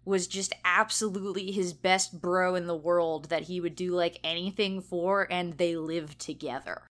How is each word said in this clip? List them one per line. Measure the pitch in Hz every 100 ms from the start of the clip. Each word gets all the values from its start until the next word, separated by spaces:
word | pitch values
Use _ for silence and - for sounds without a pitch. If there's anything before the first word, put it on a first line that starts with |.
| 190
was | 190 175
just | 190 190 - 180
absolutely | 180 220 - 220 190 196 185 190
his | 202 180
best | 151 185 185 190 170
bro | 175 185 185 185
in | 175
the | 165
world | 156 175 165 156 151
that | 165
he | 165 180
would | 170 151
do, | 180
like, | 180 170 170
anything | 160 170 185 190 202 190
for, | 180 180 175 196 190
and | 180 175 151
they | 175 165
lived | 156 165 151 -
together. | - 143 147 127 - - -